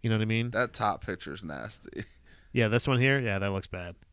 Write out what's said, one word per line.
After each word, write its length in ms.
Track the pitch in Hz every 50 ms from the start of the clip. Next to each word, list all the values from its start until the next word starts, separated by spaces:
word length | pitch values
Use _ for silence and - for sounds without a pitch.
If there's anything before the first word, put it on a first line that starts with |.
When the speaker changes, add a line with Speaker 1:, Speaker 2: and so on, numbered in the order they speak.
| -
Speaker 1:
You 80 | 117
know 60 | 113
what 60 | 107 110
I 40 |
mean? 240 | 110 113 113 117 120
Speaker 2:
That 220 | 120 113 123 117 -
top 320 | - 117 104 92 - -
picture's 400 | - 95 87 - - 71 92 104
nasty. 600 | 80 73 67 57 - - - - - - - 107 -
<laughs> 60 | - - - - - - - - -
Speaker 1:
Yeah, 140 | 127 117 107
this 180 | 107 120 -
one 140 | - 131 120
here. 180 | 123 135 139 139
Yeah, 200 | 127 110 98 98
that 120 | 98 101
looks 160 | 98 95 -
bad. 280 | - - 92 87 87 87 _ - _